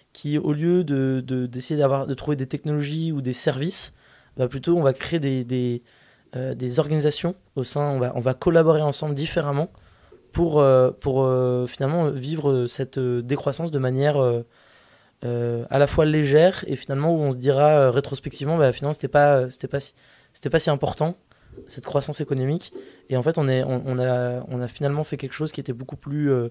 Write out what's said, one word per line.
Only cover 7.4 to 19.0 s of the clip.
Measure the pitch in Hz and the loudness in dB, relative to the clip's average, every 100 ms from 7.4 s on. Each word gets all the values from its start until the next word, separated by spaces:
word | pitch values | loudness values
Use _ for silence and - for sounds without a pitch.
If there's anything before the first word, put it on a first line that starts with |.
| _ | _
au | - | -6
sein, | 123 147 | -2 -2
on | 147 135 | -2 0
va, | 127 123 | -2 -2
on | |
va | 123 | -2
collaborer | 127 180 165 160 156 | 0 4 6 6 4
ensemble | 151 139 151 | 2 -2 -4
différemment | 143 156 175 143 143 170 - _ _ _ - _ | -4 -2 -2 -2 -2 -4 -8 _ _ _ -20 _
pour, | - 170 151 | -2 2 4
euh, | 139 131 127 | 6 6 4
pour, | - 143 131 | 2 -2 0
euh, | 131 127 127 123 123 | 2 2 2 0 -2
finalement | - 139 170 156 | -4 -2 0 0
vivre | 135 131 160 147 131 120 | -2 -6 -2 0 0 0
cette, | - 131 135 | -4 -4 -4
euh, | 127 123 | -2 -2
décroissance | 120 139 - 135 165 | -2 -4 -2 -4 -4
de | 147 | -2
manière, | 127 131 147 143 | 0 2 2 4
euh, | 127 120 117 _ _ _ _ _ _ _ | 2 0 -4 _ _ _ _ _ _ _
euh, | 120 120 120 117 117 | -6 -4 -2 -4 -2
à | 135 | 2
la | 143 | 2
fois | - | 4
légère | 156 156 147 147 175 - - | 2 2 4 6 6 2 -6
et | |
finalement | 135 - 139 156 | -6 -4 -2 0
où | 165 | 0
on | 147 | 0
se | 127 | 0
dira, | 127 135 147 151 | 2 4 6 6
euh, | 131 | 4
rétrospectivement, | 120 - 135 143 - 139 165 | 2 -2 -6 -8 -6 -2 2
bah, | 135 | 2
finalement, | 120 143 | 2 -4
c'était | 147 | -4